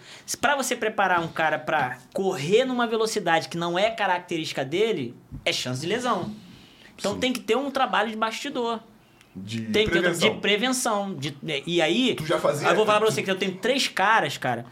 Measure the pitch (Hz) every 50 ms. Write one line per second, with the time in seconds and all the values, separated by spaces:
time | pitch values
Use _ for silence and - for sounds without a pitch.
0 | - - - - - - - - - 254 285 277 254 247 214 - 226 220 220 214
1 | 196 185 180 170 165 160 - - 165 156 156 147 151 - 160 156 135 127 - -
2 | - - - 185 196 190 160 135 139 156 196 226 262 254 254 240 240 226 226 226
3 | 220 214 220 214 185 170 165 160 160 - - 170 170 175 170 180 202 226 226 226
4 | 208 190 180 175 175 - 175 165 160 147 - - 139 131 147 180 214 226 214 165
5 | 131 117 120 - - - - - - 170 170 - - 127 127 127 147 170 202 247
6 | 247 247 220 185 170 - - - - - - - - - - - - - - -
7 | - - - 185 175 254 254 247 - - 220 247 285 285 - 277 262 233 - 190
8 | 214 233 220 220 220 220 220 - - 285 277 262 240 233 233 220 - - - -
9 | _ _ _ - - _ - 92 98 107 113 113 113 110 110 208 220 - 170 175
10 | 175 175 165 - 180 214 - - - 196 202 208 226 262 262 254 - 247 214 202
11 | 202 196 190 143 127 151 143 - - 156 156 139 - 165 175 165 160 156 175 233
12 | 262 240 190 - 156 151 165 - - 160 147 143 156 165 175 196 214 208 214 214
13 | 214 220 - - 214 190 190 185 - 190 185 185 - 226 269 277 240 - - -
14 | 190 202 226 214 175 143 135 - - 131 123 117 120 -